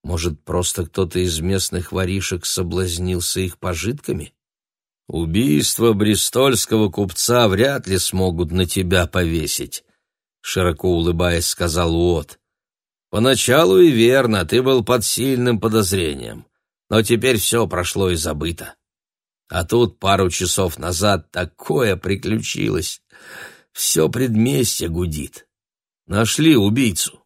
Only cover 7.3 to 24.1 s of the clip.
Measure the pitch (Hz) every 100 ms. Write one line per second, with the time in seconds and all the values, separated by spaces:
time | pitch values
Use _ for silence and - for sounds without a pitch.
7.3 | 123 113 95 135 139 92 95 - 95 92
8.3 | 85 85 87 90 98 90 92 85 95 85
9.3 | 82 76 - 65 - _ _ _ _ _
10.3 | _ - - 87 76 92 85 82 85 87
11.3 | 85 - - 87 80 85 82 87 82 76
12.3 | - _ _ _ _ _ _ _ 98 123
13.3 | 123 - 156 175 190 175 120 117 135 120
14.3 | 104 80 117 131 131 110 127 98 - 131
15.3 | 127 123 110 113 110 92 95 82 69 57
16.3 | 53 - _ _ _ _ 107 110 117 127
17.3 | 113 - 117 104 87 87 101 95 85 80
18.3 | 73 82 82 - - _ _ _ _ _
19.3 | _ _ 87 82 117 117 _ 95 98 92
20.3 | - 90 - 92 - 85 87 104 95 -
21.3 | 87 87 _ - 151 113 90 95 98 -
22.3 | 110 101 - 107 127 - - _ - -
23.3 | - - - _ - - 80 78